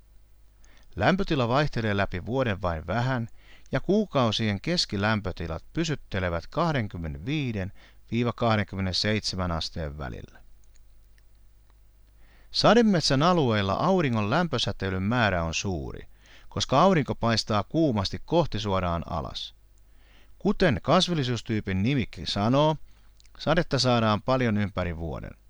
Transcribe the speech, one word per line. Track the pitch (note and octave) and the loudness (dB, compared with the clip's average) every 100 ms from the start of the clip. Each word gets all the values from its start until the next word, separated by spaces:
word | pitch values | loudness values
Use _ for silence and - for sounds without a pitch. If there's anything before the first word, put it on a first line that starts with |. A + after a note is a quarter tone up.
| - - - - - _ - - - E2+ | -20 -20 -20 -20 -20 _ -20 -20 -14 0
Lämpötila | A#2 F#3 - D3 A#2 | 2 2 0 0 2
vaihtelee | C3 D3 A#2+ A2 G2+ | 2 0 -2 -2 0
läpi | F#2+ F2+ F#2+ | -2 -4 -4
vuoden | C3 A#2+ F2+ | -2 -2 -2
vain | F2+ D#2+ D#2+ | -2 -4 -4
vähän, | A#2 B2+ B2+ A#2 - - - - | -2 0 -2 -4 -12 -20 -20 -6
ja | C3+ | -4
kuukausien | - G#3 G3+ C#3 A#2 G#2+ G#2+ G2 | 0 0 2 2 2 2 -2 -2
keskilämpötilat | - F3 - G2+ G#2 A2 F#2 - E2+ D#2+ - | -2 -2 -2 -2 0 0 -2 -6 -6 -8 -6
pysyttelevät | D3+ D#3+ C3+ - F#2+ F2+ G2 - | -4 -2 -4 -4 -2 -2 -2 -4
kahdenkymmenenviiden | D3 E3+ C#3 G#2 F2+ D#2 C#2 G2 D#3 C3 G#2+ F#2+ - - - - | -2 0 0 -4 -6 -8 -6 -4 -2 -2 -4 -6 -10 -20 -20 -4
viiva | A2+ A#2+ | -2 0
kahdenkymmenenseitsemän | - A#2 G#2+ G2 G2 F#2+ F2 G#2 G#2+ - F#2 F2 | 0 2 2 0 -2 -2 -2 0 -2 -2 -4 -2
asteen | D#2+ - F2 D2+ D2 | -2 -4 -6 -8 -8
välillä. | C2+ G1+ - - - - - - - - - - - - - - - - - - - - - - - | -10 -10 -14 -20 -20 -20 -20 -20 -20 -20 -20 -20 -20 -20 -20 -20 -20 -20 -20 -20 -20 -20 -20 -20 -8
Sademetsän | - - A3 A3 F3 - C3+ | 2 6 6 6 4 2 4
alueilla | E3+ F3 B2+ G#2+ G2 | 4 4 4 2 2
auringon | F#2+ D#3+ F#3+ C#3+ A2+ G2+ | 2 2 2 2 0 2
lämpösäteilyn | D3+ E3+ A#2 - - F#2+ F#2+ | 0 0 -2 -2 -2 -2 -2
määrä | G2 B2 G#2+ F2 | 0 2 2 2
on | E2 | -2
suuri, | D#2+ G2+ E2+ B1 G1+ - - - - - | -2 -4 -4 -6 -10 -16 -20 -20 -20 -10
koska | - - C3 | -6 2 4
aurinko | F#3+ E3+ B2+ - | 6 4 0 -2
paistaa | A#2 A2 - G#2 | 0 0 0 -2
kuumasti | - D#3+ D#3 G#2+ F#2+ - - | 0 0 2 0 -2 -6 0
kohti | E3 C#3 G#2+ | 0 2 -2
suoraan | G#2 F#2+ F2 E2+ - | 0 0 0 -2 -2
alas. | E2 B1+ - - - - - - - - - - - | -6 -6 -10 -12 -16 -20 -20 -20 -20 -20 -20 -20 -4
Kuten | F#3+ - F3+ F#2 | -2 2 2 2
kasvillisuustyypin | - F3 F3+ E3 B2 A#2 - G#2+ G2 F#2+ | 2 2 4 0 -2 -4 -2 -2 0 0
nimikin | A2 C#3+ F2+ - D2+ | 2 0 -2 -6 -6
sanoo, | G2+ G#2+ C#3 D#3 D3+ - - - - - - | 0 2 4 2 0 -8 -20 -20 -20 -20 -8
sadetta | C#3+ E3+ - C3+ | 0 0 2 0
saadaan | B2+ A#2+ A2 G#2 | 2 4 4 2
paljon | - C3 A#2+ G#2 | 2 2 2 0
ympäri | G2 F#2 F2 E2 | 0 -2 -4 -4
vuoden. | E2 A#1+ G#1 - | -6 -8 -10 -16